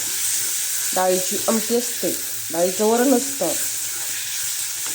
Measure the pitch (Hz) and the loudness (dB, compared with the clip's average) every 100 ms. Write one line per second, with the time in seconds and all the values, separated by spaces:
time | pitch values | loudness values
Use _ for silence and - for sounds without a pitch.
0 | - - - - - - - - - 190 | -4 -2 -2 0 -2 -2 -2 -2 -2 2
1 | 185 180 - 202 - 226 - 240 - - | 4 2 0 -2 0 0 2 2 0 -2
2 | 175 - - - - 165 185 196 214 233 | -2 -2 -4 -6 -4 2 2 4 4 6
3 | 269 247 - - 170 - - - - - | 6 4 2 -2 -2 0 -2 -4 -4 -6
4 | - - - - - - - - - | -6 -6 -4 -4 -4 -4 -6 -6 -6